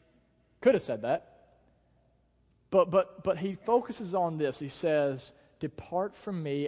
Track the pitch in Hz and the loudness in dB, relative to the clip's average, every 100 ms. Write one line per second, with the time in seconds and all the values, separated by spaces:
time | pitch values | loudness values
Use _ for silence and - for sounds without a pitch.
0 | _ _ _ _ _ - 247 214 - 113 | _ _ _ _ _ 0 4 4 2 -4
1 | 117 165 - - _ _ _ _ _ _ | -2 -2 -4 -20 _ _ _ _ _ _
2 | _ _ _ _ _ _ - 190 175 190 | _ _ _ _ _ _ 0 4 4 4
3 | 185 - 190 165 196 185 - 240 247 - | 0 -2 -4 -2 -4 -6 0 0 0 -8
4 | 190 185 170 156 147 - 143 - 170 151 | -4 -2 0 0 -2 -2 -8 -4 0 2
5 | 139 135 - - _ - 151 - - 180 | 2 -2 -10 -20 _ -10 -10 -8 -6 -4
6 | 196 - - 185 151 143 | -4 -6 -8 -6 -4 -4